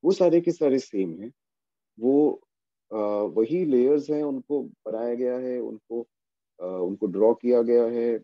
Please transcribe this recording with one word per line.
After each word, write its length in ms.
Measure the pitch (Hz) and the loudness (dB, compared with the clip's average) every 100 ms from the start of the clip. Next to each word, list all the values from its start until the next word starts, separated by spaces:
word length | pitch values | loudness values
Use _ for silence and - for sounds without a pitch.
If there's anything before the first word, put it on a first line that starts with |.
वो 80 | 156 | 2
सारे 280 | 196 180 170 | 4 4 4
के 120 | 170 | 2
सारे 260 | 165 147 131 | 0 2 0
same 440 | - 104 90 82 | -2 -4 -4 -6
हैं। 100 | 110 _ _ _ _ _ _ - | -14 _ _ _ _ _ _ -4
वो, 420 | 117 143 151 - _ _ _ _ _ | 2 4 4 0 _ _ _ _ _
अ, 40 | 113 104 104 | -4 -2 -2
वही 420 | 104 82 113 170 | -2 0 0 0
layers 460 | 170 127 127 147 143 | 2 2 4 2 0
हैं, 120 | 151 | -4
उनको 400 | 147 135 - 143 | -4 -6 -6 -6
बनाया 520 | - - - 110 120 | -6 -12 -10 -6 -6
गया 240 | 120 123 123 | -4 -4 -4
है, 220 | 127 123 | -6 -6
उनको, 420 | 113 110 _ 117 113 _ _ _ _ _ | -8 -12 _ -10 -10 _ _ _ _ _
अ, 40 | |
उनको 420 | 90 92 90 95 107 | -10 -6 -6 -4 -4
ड्रॉ 280 | 92 110 | 2 2
किया 280 | 117 120 120 | 2 2 2
गया 220 | 117 120 | 4 2
है। 360 | 117 117 117 113 | 2 0 -2 -4